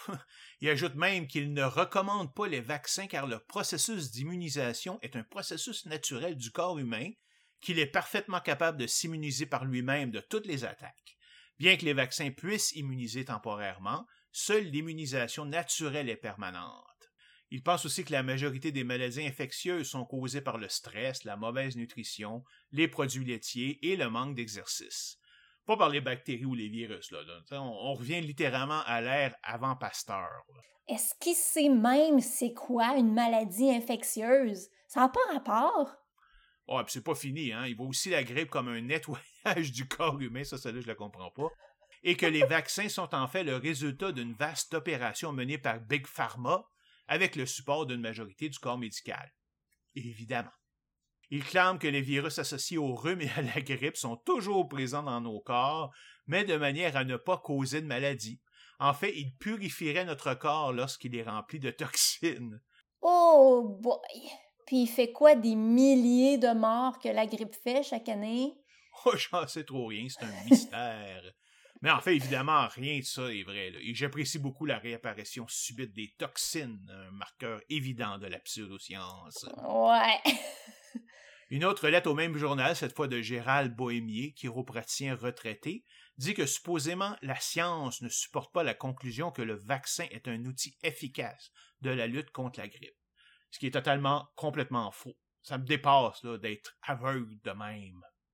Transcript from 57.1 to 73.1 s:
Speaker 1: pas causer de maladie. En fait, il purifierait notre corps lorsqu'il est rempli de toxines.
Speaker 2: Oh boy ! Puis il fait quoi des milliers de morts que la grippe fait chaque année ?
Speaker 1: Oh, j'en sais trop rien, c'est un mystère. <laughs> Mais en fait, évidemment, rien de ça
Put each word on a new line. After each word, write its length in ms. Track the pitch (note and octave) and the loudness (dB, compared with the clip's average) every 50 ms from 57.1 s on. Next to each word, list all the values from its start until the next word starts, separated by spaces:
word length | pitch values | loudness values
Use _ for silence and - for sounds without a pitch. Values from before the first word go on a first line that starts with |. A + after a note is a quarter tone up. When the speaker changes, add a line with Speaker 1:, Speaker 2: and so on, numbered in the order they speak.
| B2+ A#2 | -2 -2
Speaker 1:
pas 180 | - F#3 F#3 | 0 0 0
causer 460 | F3+ - - C#3+ C3+ C3+ C3 C#3+ D#3 | 0 0 -2 0 0 0 0 -2 -2
de 40 | D#3+ | -2
maladie. 540 | D3 A#2+ B2+ C#3+ C#3 C3+ A2+ G#2+ A2 B2 - _ _ _ - - - _ - | -2 -2 0 0 0 -2 -2 -6 -10 -10 -14 _ _ _ -20 -20 -20 _ 0
En 160 | C3+ C#3+ C#3 | 2 2 2
fait, 180 | - G3 A3 C#3 | 2 0 -2 -2
il 220 | D3 C#3+ C3 C3 | -4 -6 -8 -8
purifierait 720 | _ - G#3 A3+ G#3 G3 E3 - - E3+ D3+ D3 F3+ F#3 | _ -6 -6 -4 -4 -4 -6 -6 -4 -4 -2 0 0 -2
notre 260 | F3 D3 C3 - C#3 | -2 -4 -4 -2 -2
corps 400 | B2+ B2+ - D3+ D3+ D#3 D3 C3 | -2 0 0 0 0 2 0 0
lorsqu'il 420 | B2+ A#2+ C3 C3+ - - - B2 A#2+ | 0 -2 -2 -4 -6 -8 -8 -6 -6
est 140 | A#2 A2+ A2+ | -6 -4 -4
rempli 300 | G#2+ G#2+ G#2 - D#3+ D3+ | -6 -6 -6 -8 -8 -6
de 100 | C3 A#2+ | -4 -6
toxines. 920 | - - D3+ C3 - - - - - - E3 E3+ B2 A#2+ B2 A2+ G#2+ A#2+ - _ _ _ _ _ _ _ | -4 -4 -6 -4 0 2 2 2 2 0 0 -2 -2 -2 -6 -10 -10 -12 -18 _ _ _ _ _ _ _
Speaker 2:
Oh 760 | - E4+ F4+ F4 E4+ E4+ D#4+ C#4+ C4+ C4+ B3+ A#3+ A#3 G#3 G3 G3 | 4 6 8 10 10 12 12 12 12 12 10 8 6 0 -4 -2
boy ! 160 | A3+ B3 A3+ - - - - A#3+ - - - - - _ _ _ _ | 0 0 0 0 -2 -10 -14 -14 -14 -14 -16 -16 -18 _ _ _ _
Puis 160 | - C4 B3+ | 0 2 4
il 40 | A#3+ | 4
fait 260 | A3+ - C4 A#3 A#3+ | 4 4 2 2 2
quoi 220 | A#3 - G3 G3+ G3+ | 6 10 12 12 12
des 220 | A#3 G#3+ A3+ A3 | 12 8 4 2
milliers 840 | A3 A3 A3+ A#3 B3+ C4+ C4+ C4+ B3+ A#3 A#3+ B3 B3 B3+ C#4 C#4+ A#3+ | 4 4 6 8 10 10 10 10 8 8 8 8 8 8 8 8 8
de 160 | B3+ A#3 A3+ | 6 6 6
morts 440 | A3 A3 A3 A3+ A#3+ B3+ C4 A#3+ - | 4 4 4 4 4 2 0 0 0
que 100 | - A3+ | -2 0
la 180 | G#3+ A3 A3 | 2 2 2
grippe 280 | A3 A3+ G#3 A3 G#3 - | 0 0 -4 -6 -8 -8
fait 280 | - - A#3+ B3 C#4+ | -6 -4 0 2 2
chaque 260 | C#4 - B3+ A3+ A#3 A#3 | 2 0 -4 -4 -4 -4
année ? 460 | G#3+ G3+ G#3 A3 A#3 B3 C4 D4 - - _ _ _ _ _ _ - - - | -4 -4 -2 -2 0 0 0 -2 -4 -8 _ _ _ _ _ _ -20 2 4
Speaker 1:
Oh, 80 | E3 F3+ | 4 4
j'en 320 | - - - F3+ F3 D#3 | 4 0 0 0 -2 -2
sais 180 | C3+ - D#3+ D3 | -2 -6 -8 -8
trop 240 | - C3+ C3 A#2+ A2 | -6 -6 -4 -4 -4
rien, 180 | G#2+ G#2+ B2 C3 | -4 -6 -6 -8
c'est 160 | - - A#2+ | -8 -8 -8
un 200 | A2 G2+ F#2 G2+ | -8 -8 -8 8
mystère. 800 | A#3+ C4 - - - - A#2 B2 A#2 A2 G#2 G#2 G2 F#2+ F#2 F2+ F#2 | 8 8 8 8 2 -6 -6 -6 -6 -6 -8 -10 -12 -12 -14 -16 -18
<laughs> 40 | - _ _ _ _ _ - - _ - | -20 _ _ _ _ _ -20 -20 _ 0
Mais 80 | C#3 D#3+ | 2 4
en 100 | D3+ B2 | 4 4
fait, 160 | - F#3 E3+ | 4 4 4
évidemment, 500 | C#3+ C3 C3 C3+ B2+ C#3 D#3 D#3 C#3+ B2 G#2 | 4 4 0 -2 -2 2 4 4 4 4 2
rien 300 | - B2 C3+ D3 D3 C3+ | -2 -6 -6 -4 -4 -4
de 60 | C3+ | -4
ça 260 | - | -6